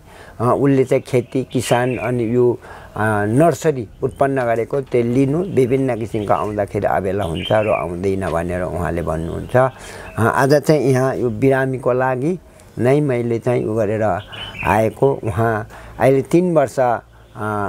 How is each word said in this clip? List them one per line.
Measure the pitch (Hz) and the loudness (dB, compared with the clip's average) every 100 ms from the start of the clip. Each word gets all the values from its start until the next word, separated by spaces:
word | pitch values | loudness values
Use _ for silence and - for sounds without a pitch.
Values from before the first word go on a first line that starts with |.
| - - - - | -6 -20 -20 -4
अ, | 120 98 | 0 2
उसले | 139 135 | 4 4
चाहिँ | 123 135 | 4 2
खेती, | - 127 113 135 | 2 -2 0 -4
किसान, | 123 131 - 120 127 117 | -2 -4 0 0 0 -2
अनि | 113 123 113 123 | -2 -2 0 2
यो, | 120 - - - - 98 | 2 2 -6 -20 -14 -2
अ, | 110 104 104 | 0 0 2
नर्सरी | 120 170 131 160 135 107 - | 4 4 2 -2 -2 -6 -6
उत्पन्न | 135 - 139 135 120 | -6 0 0 2 0
गरेको | 113 113 143 | 0 0 -4
त्यो | 131 123 | -2 0
लिनु | 117 123 139 151 | 2 2 2 0
विभिन्न | 190 127 123 135 131 113 | 0 2 2 2 0 -2
किसिमको | 117 110 98 | -4 -4 0
आउँदाखेरि | 85 98 104 101 110 98 | 0 0 -2 -2 -2 0
अबेला | 85 95 98 | 0 0 -2
हुन्छ | 85 80 98 | -2 -4 0
र | 110 107 | 0 2
आउँदैन | - 85 87 98 95 90 | 0 -2 -4 -2 -2 -2
भनेर | 82 87 90 | -2 -2 -4
उहाँले | 87 80 80 85 | -4 -4 -4 -4
भन्नुहुन्छ। | 82 80 82 85 85 123 | -4 -4 -4 -8 -2 0
अ, | 131 - - - - - | 0 -2 -14 -16 -12 -2
आज | 110 92 135 | 0 2 4
चाहिँ | 147 - 151 | 4 4 2
यहाँ | 131 127 135 92 | 2 2 0 0
यो | 120 | -2
बिरामीको | 107 135 135 135 127 127 | 0 2 2 0 -2 -2
लागि | 123 131 127 147 185 - - - - | 0 0 0 -2 -4 -8 -20 -16 -2
नै | 117 143 | 2 2
मैले | 151 120 120 117 | 2 0 -2 -2
चाहिँ | 127 123 117 | 0 -2 0
उ | |
गरेर | 110 101 107 107 87 - - - - | 0 0 0 0 -2 -6 -14 -14 -6
आएको। | - 95 220 208 139 139 | 0 2 2 2 0 2
उहाँ | 110 92 113 107 113 - - - | -4 -2 0 -2 -6 -14 -18 0
अहिले | 127 135 | 2 2
तिन | - 165 180 | 2 2 2
वर्ष, | 156 131 - | 2 0 0
अ, | 123 110 - - - - 107 104 | 0 0 -4 -20 -20 -8 -4 -2